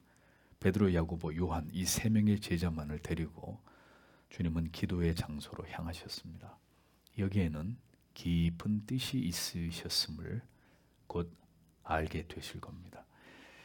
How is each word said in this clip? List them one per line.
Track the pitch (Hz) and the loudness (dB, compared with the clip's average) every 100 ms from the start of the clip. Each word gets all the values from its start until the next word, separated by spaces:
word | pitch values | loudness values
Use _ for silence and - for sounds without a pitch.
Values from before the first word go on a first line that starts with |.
| - _ _ _ _ - | -14 _ _ _ _ 0
베드로, | 98 95 101 | 4 6 6
야고보, | 87 80 85 85 80 | 6 4 0 -2 0
요한 | 90 82 78 | 0 0 -2
이 | 90 90 | -2 0
세 | - 110 | 2 4
명의 | 110 107 101 | 6 6 4
제자만을 | - 85 85 78 76 76 | 4 2 2 0 -4 -4
데리고 | - 82 80 - - 107 - - - - - - _ | -2 -2 -2 -6 -10 -10 -14 -20 -20 -20 -20 -20 _
주님은 | - 87 80 82 | -4 0 0 -2
기도의 | - 95 90 85 85 | -2 -2 2 2 2
장소로 | - 76 - - 80 | -2 -6 -10 -10 -10
향하셨습니다. | - 85 87 - - 87 85 95 - _ _ _ _ - - | -6 -6 -8 -10 -12 -12 -14 -16 -20 _ _ _ _ -12 -4
여기에는 | 98 98 85 76 87 120 - _ _ | 0 2 2 0 -4 -6 -10 _ _
깊은 | - 85 85 82 - 107 107 104 | -6 2 4 4 2 0 0 0
뜻이 | 131 - 131 | -2 -2 0
있으셨음을 | 104 87 - 90 85 85 - - - 80 82 113 - _ _ _ _ _ - | 0 -2 -4 -4 -4 -4 -4 -2 -2 -4 -6 -6 -8 _ _ _ _ _ -6
곧 | 87 85 - _ _ _ _ | -4 -4 -8 _ _ _ _
알게 | - 80 80 82 - | -2 0 0 -4 -6
되실 | - - - | -10 -10 -10
겁니다. | - 90 90 - - _ - - - - | -12 -14 -16 -18 -20 _ -20 -20 -20 -20